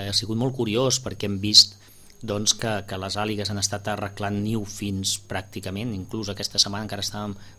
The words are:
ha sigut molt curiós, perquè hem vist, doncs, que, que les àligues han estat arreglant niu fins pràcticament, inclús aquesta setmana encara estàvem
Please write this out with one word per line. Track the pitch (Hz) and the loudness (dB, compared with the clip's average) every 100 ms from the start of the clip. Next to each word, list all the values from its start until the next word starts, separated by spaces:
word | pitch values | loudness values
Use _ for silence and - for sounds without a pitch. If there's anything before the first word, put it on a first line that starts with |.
| 101 | 0
ha | |
sigut | 95 101 113 | -2 0 0
molt | 131 127 | 0 0
curiós, | 113 107 131 123 | 2 4 4 2
perquè | - 98 104 | -2 -4 -2
hem | 98 | 0
vist, | 104 107 - - - - - - | 8 10 10 4 -20 -20 -20 -10
doncs, | 113 104 107 | -2 0 0
que, | - 117 104 98 | 0 0 0 -2
que | 95 | -4
les | 95 101 | -2 -2
àligues | 107 104 98 | 0 0 -2
han | 101 | -2
estat | - 104 101 | -2 -2 -2
arreglant | 101 101 98 101 101 | -2 -4 -4 -2 0
niu | 104 113 | 0 -2
fins | 98 - 101 95 95 - - | -4 -6 -4 -2 -2 -4 -4
pràcticament, | 98 - 98 95 98 123 | -8 -6 -8 -6 -4 -4
inclús | 98 90 110 101 | -4 -6 -6 -4
aquesta | 98 101 - | -4 -2 0
setmana | - 101 | 0 0
encara | 107 101 | -4 -4
estàvem | 95 107 104 98 - | -4 -4 -6 -6 -12